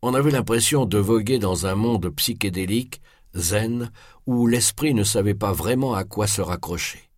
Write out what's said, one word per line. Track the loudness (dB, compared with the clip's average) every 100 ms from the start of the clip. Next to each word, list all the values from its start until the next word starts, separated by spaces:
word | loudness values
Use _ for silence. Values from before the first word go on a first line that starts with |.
On | 0
avait | 2 2
l'impression | 2 0 0 2 2 2
de | 0
voguer | 2 2 4 2
dans | 2 0 0
un |
monde | 0 2 2 -2
psychédélique, | -2 -2 0 -2 -2 -2 -2 -2 -12 -20 _ _
zen, | -6 -2 0 0 -4 -6 -12 -20 -14 -2
où | 2 4
l'esprit | 4 0 0 0
ne | 2
savait | 2 2 0
pas | 0 -2
vraiment | -2 -2 0 0
à | -2
quoi | -4 -2 -2
se | 0
raccrocher. | -2 -4 -6 -6 -6 -10 -20